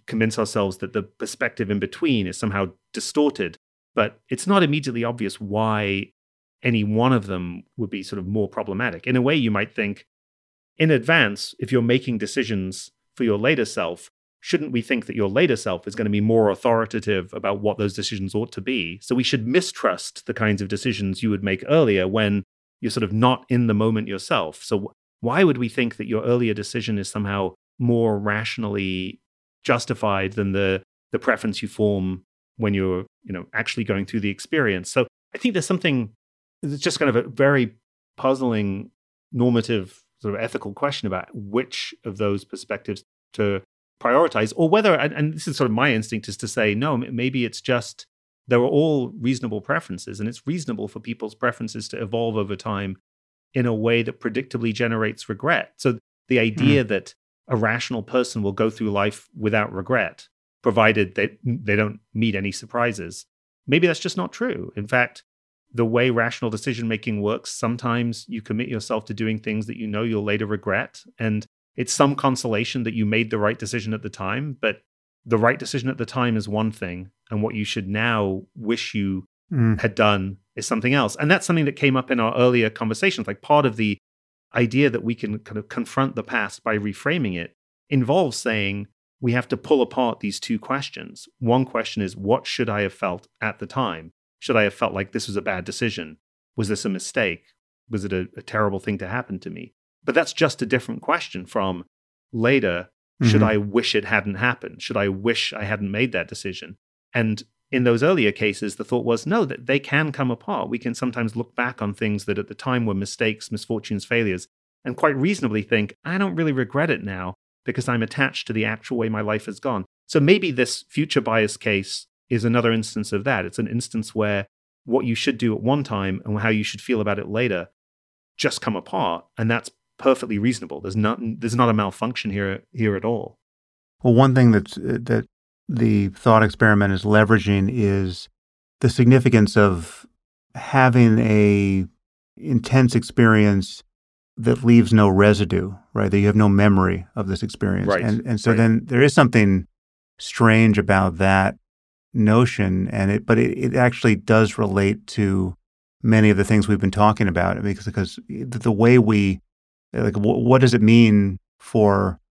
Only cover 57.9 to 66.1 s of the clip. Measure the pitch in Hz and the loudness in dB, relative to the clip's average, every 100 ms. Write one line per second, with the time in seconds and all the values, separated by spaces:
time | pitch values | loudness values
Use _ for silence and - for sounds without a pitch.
57.9 | 117 - 127 123 117 98 101 110 110 107 | -6 -2 -2 0 -2 -2 0 -2 -2 -2
58.9 | 101 104 - _ - 107 107 104 98 90 | 0 -2 -4 _ -4 0 0 -2 -4 -2
59.9 | 123 90 - - _ _ _ 127 110 107 | -2 -2 -8 -20 _ _ _ 0 4 6
60.9 | 110 92 101 107 - 123 117 104 104 104 | 4 0 -2 -4 -4 -6 -4 0 0 0
61.9 | 110 _ 107 113 98 101 - 110 120 120 | -6 _ -2 -2 -2 -4 -8 -8 -4 -2
62.9 | 101 85 - - _ _ _ - 156 175 | -4 -10 -14 -20 _ _ _ 0 2 2
63.9 | 156 175 190 180 - 247 - 87 - 104 | 0 -6 -6 -8 -6 -8 -8 -10 -10 -2
64.9 | 123 123 - _ _ _ _ _ 117 113 | 0 -2 -6 _ _ _ _ _ -2 0
65.9 | 120 127 | 2 2